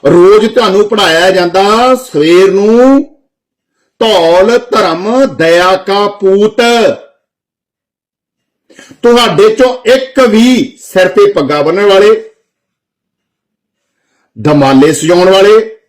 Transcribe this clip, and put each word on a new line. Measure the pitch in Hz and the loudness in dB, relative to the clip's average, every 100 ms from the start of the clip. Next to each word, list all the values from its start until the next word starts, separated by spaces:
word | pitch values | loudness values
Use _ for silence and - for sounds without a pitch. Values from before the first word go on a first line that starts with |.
| 143 | 0
ਰੋਜ਼ | 170 180 214 220 | 2 4 4 2
ਤੁਹਾਨੂੰ | 226 220 190 208 | -2 -2 -2 -2
ਪੜ੍ਹਾਇਆ | 214 190 160 180 | -2 -2 0 0
ਜਾਂਦਾ | 185 175 175 202 220 254 | 0 -2 -2 0 0 0
ਸਵੇਰ | 254 - 156 156 175 190 | -2 -4 -4 0 2 2
ਨੂੰ, | 190 208 226 262 277 294 _ _ _ _ _ _ _ _ _ | 0 0 2 2 2 -2 _ _ _ _ _ _ _ _ _
"ਧੌਲ | 226 202 165 175 202 240 | -2 0 0 2 2 0
ਧਰਮ | - 202 147 165 202 247 269 127 | -2 -4 -2 -4 -4 -2 -2 -2
ਦਇਆ | 160 170 180 185 | 0 0 0 -2
ਕਾ | - 202 202 | -2 -4 -4
ਪੂਤ।" | 202 190 196 208 214 233 240 208 - - _ _ _ _ _ _ _ _ _ _ _ _ _ _ _ _ - - - | -4 -2 0 0 -2 -2 0 -2 -4 -12 _ _ _ _ _ _ _ _ _ _ _ _ _ _ _ _ -20 -20 -6
ਤੁਹਾਡੇ | 240 240 233 160 214 220 | -2 0 -2 0 0 2
ਚੋਂ | 254 254 220 | -2 -2 -2
ਇੱਕ | 262 262 - | -2 -2 -2
ਵੀ | 254 214 247 247 147 - | 0 2 2 0 -4 -10
ਸਿਰ | - 185 185 | -8 -2 -2
ਤੇ | 196 202 | 2 0
ਪੱਗਾਂ | 202 139 147 | 0 -4 -4
ਬੰਨ੍ਹਣ | 147 180 | -2 -2
ਵਾਲੇ, | 202 190 208 220 - _ _ _ _ _ _ _ _ _ _ _ _ _ _ _ _ _ _ _ _ - | 0 2 2 0 -4 _ _ _ _ _ _ _ _ _ _ _ _ _ _ _ _ _ _ _ _ -8
ਦਮਾਲੇ | 110 151 135 135 147 | -2 0 2 2 2
ਸਜਾਉਣ | 151 156 175 185 | 0 -2 0 2
ਵਾਲੇ | 190 202 220 220 - | 2 4 2 0 -14